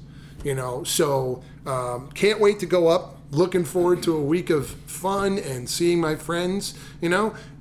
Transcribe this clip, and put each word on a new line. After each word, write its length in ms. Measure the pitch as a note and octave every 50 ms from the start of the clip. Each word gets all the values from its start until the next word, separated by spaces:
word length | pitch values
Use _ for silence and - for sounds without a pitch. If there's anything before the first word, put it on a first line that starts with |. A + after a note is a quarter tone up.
| - - - - - - - - -
You 100 | D3 C3+
know, 300 | C3 B2+ B2+ B2 B2 -
so, 580 | - - - E3 D3 C#3 C3+ C3 B2+ B2 A#2+ - - - - -
um, 440 | C#3 C3 B2+ B2 B2 B2 B2 C3 C#3 -
can't 240 | - G3 G3+ G#3+ G#3
wait 200 | G#3 G3+ G#3 G3+
to 60 | F#3+
go 200 | E3 F3+ F3+ E3
up. 280 | E3 E3+ F#3 F3+ - - - - - C#3
Looking 320 | D3 F3+ F3+ F#3+ F3+ F3
forward 400 | - - F3+ F3 F3 F3+ E3 -
to 120 | E3+ D#3+
a 60 | D#3 C#3+
week 280 | C#3 E3 F#3 E3+ -
of 180 | E3+ D3 B2 -
fun 680 | - - - - - - E3+ F#3+ G3 G3 G3 G3 G3 -
and 280 | - C#3 C3 B2 B2 B2
seeing 320 | - - E3+ E3+ F3 E3+
my 140 | E3 D#3 D#3
friends. 600 | D3+ - - E3+ E3+ F3+ F3+ F#3+ G3+ G3 - - - - - - -
You 80 | E3+ E3
know, 260 | F3 F#3+ G#3+ G#3+ G#3 - - - - -